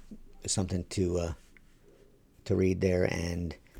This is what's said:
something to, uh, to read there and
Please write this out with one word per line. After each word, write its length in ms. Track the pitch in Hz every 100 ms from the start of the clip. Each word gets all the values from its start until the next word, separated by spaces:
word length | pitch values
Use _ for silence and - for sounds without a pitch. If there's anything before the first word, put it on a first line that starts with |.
| - - - - -
something 400 | - 92 92 -
to, 280 | - 90 87
uh, 140 | 85 80 - - - - - - - _ _ _ -
to 100 | 95
read 260 | 95 90
there 240 | 95 90 92
and 500 | 85 87 85 85 - - -